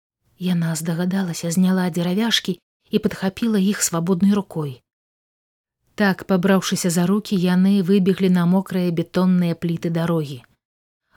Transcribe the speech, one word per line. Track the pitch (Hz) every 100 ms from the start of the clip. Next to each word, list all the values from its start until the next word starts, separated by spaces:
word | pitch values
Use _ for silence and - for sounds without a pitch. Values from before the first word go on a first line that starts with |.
| _ _ _ -
Яна | 180 175 165 160
здагадалася, | 165 165 180 196 180 160 170
зняла | 165 185 185 180
дзеравяшкі | 170 175 190 233 - - 175 _ _ _
і | 214
падхапіла | 208 - 190 - 233 214
іх | 190 190
свабоднай | - 170 170 175 196
рукой. | 202 190 165 143 123 _ _ _ _ _ _ _ _ _ _ _ -
Так, | 202 180
пабраўшыся | - 190 196 190 - 190 185
за | 170 175
рукі, | 208 - 190
яны | 180 180 190 202
выбеглі | 175 202 185 185 190
на | 180 170
мокрыя | 185 190 185 180
бетонныя | 165 165 180 185 180 175
пліты | 165 170 165 170
дарогі. | 165 170 165 143 127 - _ _ _ _ _ _